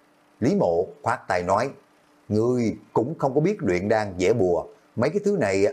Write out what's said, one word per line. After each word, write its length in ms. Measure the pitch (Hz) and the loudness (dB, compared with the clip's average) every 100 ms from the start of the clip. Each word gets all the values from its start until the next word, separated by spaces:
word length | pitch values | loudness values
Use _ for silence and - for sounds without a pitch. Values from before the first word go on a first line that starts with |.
| _ _ _ - | _ _ _ -2
Lý 160 | 120 196 | 0 2
Mộ 320 | 101 85 92 - | 2 2 -2 -4
khoát 260 | 113 117 - | -4 -4 -2
tay 160 | 92 | -2
nói, 260 | 87 101 135 - _ _ _ _ - | 0 0 -2 -8 _ _ _ _ -4
"Ngươi 480 | 104 117 127 113 - - | 0 0 0 -2 -4 -4
cũng 240 | 120 117 165 | -2 -2 -2
không 180 | 139 135 | -2 0
có 60 | |
biết 160 | 160 208 | 0 0
luyện 300 | 117 87 101 | 0 0 0
đan 240 | 110 104 90 | 0 -2 0
vẽ 140 | 92 | 0
bùa, 320 | 120 92 85 - - _ - | 2 2 0 -4 -16 _ -4
mấy 140 | 156 | -2
cái 120 | 196 202 | 0 -2
thứ 120 | 196 | 0
này 260 | 104 98 101 | 0 2 0